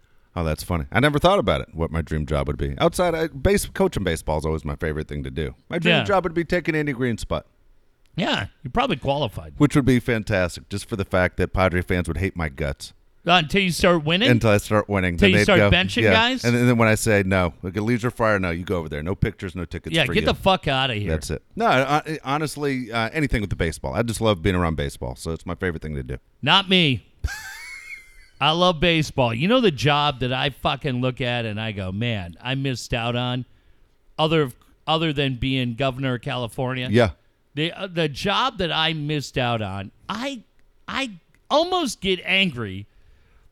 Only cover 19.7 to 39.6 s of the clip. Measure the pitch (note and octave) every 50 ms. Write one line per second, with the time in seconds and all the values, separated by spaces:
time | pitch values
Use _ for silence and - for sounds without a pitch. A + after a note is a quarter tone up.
19.7 | - F2 - - A#2 E3 D3 - - G#3 - - E3 - - F#3+ F#3+ F3+ - D#3
20.7 | C3+ C3 C3 C3+ A#2 G#2 G#2 - A#2+ - - - D2+ - _ _ - - A3+ A3+
21.7 | D3+ B2+ C3+ C3 D3 D#3 - D3 D#3+ C3+ - B2+ C#3 D3+ D#3 C#3+ - C#3+ D3 C#3+
22.7 | C3+ B2+ B2+ G#2 A2+ A#2 A2+ A2+ - D#3+ D3+ B2+ - B2 G2+ F2 - - F#2 E2
23.7 | D#2 - - C2+ C2 F#2+ A#2 A#2 G#2+ - A2+ A2 G#2 F2 D#2+ G#2 F#2 F2+ F2 D#2+
24.7 | D#2+ C#2 D2 C#2 - - - B1+ B1+ - - D#2+ D#2+ D#2 - F2+ E2+ - F#2+ F2+
25.7 | D#2+ D#2+ - D2+ D2+ C#2 B1+ B1+ C2 - _ _ _ - - C#3 E3+ F#3+ G3 F#3
26.7 | F#3+ F#3 E3+ D3 B2+ G2+ - _ _ _ - - G5+ - - - G#5 A5 - -
27.7 | C6+ - - - - - - - - - - _ _ - C3 D3 D#3+ E3+ F3+ F3+
28.7 | F3+ D3+ D#3 F3 E3 D#3+ D3+ - - - C3 A#2 A2+ A#2 D3 F#3+ A#3+ C4 A#3+ G3+
29.7 | D3+ A2+ G#2 D3 C#3+ D3 D3 D3 C#3 A#2+ B2+ B2 B2+ B2+ C3+ D3 C3+ - - E3
30.7 | C#3+ C3 - D3 B2+ B2 B2 B2+ B2 - C3 A#2+ A#2+ A#2+ A#2 A2+ G#2 G#2 A2 A2+
31.7 | G#2 G2+ F#2+ F#2 F#2 G2+ A#2 A#2+ A2+ G#2 F2+ E2+ E2+ - - B2 C3 C3+ C3+ C#3
32.7 | B2+ A2+ - - - A#2 A2+ A#2+ A#2+ A#2+ B2 B2 B2 B2+ B2 _ - _ _ _
33.7 | - _ _ _ _ _ _ _ - - D#3 D#3 D#3+ D#3+ D3 B2+ - _ _ _
34.7 | _ _ - - D#3 D#3+ E3 D#3+ D3 D3 C#3+ C3+ C3 A#2 A#2+ C3+ C3+ C3 B2+ A#2+
35.7 | A#2 A2 C#3 C3+ B2 B2+ C#3 C3 B2+ A#2 - C#3+ B2+ B2+ B2 A2 - - C3 B2
36.7 | C3 B2+ B2 B2+ G2+ A#2 A#2 F#2+ - _ _ _ _ _ _ _ - C#3+ D#3 E3+
37.7 | - - F#3+ G3+ F3 E3+ E3 D#3 C3+ - - G3 G3 G3 A#3+ C4+ C4 F#3 F#3 E3
38.7 | D3+ D#3 D#3+ D#3+ E3 D#3 D3 D3 D#3 D3 C3 - - C#3 B2+ A#2+ A#2 A2+